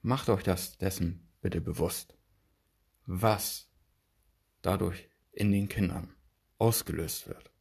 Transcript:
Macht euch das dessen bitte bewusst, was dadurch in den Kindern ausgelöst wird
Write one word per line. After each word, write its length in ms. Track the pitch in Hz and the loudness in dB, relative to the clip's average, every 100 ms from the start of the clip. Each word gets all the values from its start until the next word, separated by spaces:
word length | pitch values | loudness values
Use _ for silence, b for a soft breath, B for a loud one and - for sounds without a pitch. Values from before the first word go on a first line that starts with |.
Macht 260 | 113 131 - | 0 -2 2
euch 160 | 98 | 0
das 340 | - 90 - - | 2 -2 -2 -4
dessen 540 | 95 - 85 90 - _ | -4 0 -2 -4 -14 _
bitte 220 | 92 87 | -4 -2
bewusst, 560 | 85 82 85 - - - _ _ _ _ _ _ _ _ - | -4 -2 -2 -2 -10 -20 _ _ _ _ _ _ _ _ -8
was 680 | 92 110 104 - - - _ _ _ _ _ _ _ _ _ | 2 4 4 0 -8 -14 _ _ _ _ _ _ _ _ _
dadurch 480 | 95 95 92 87 - _ _ | 0 2 0 -2 -12 _ _
in 220 | - 101 | 0 2
den 160 | 101 101 | 4 2
Kindern 440 | - 92 82 85 - _ _ _ _ | 0 0 0 -8 -16 _ _ _ _
ausgelöst 720 | 113 113 - 80 82 - - | 2 2 -2 -4 -4 -6 -10
wird 240 | - - _ | -14 -16 _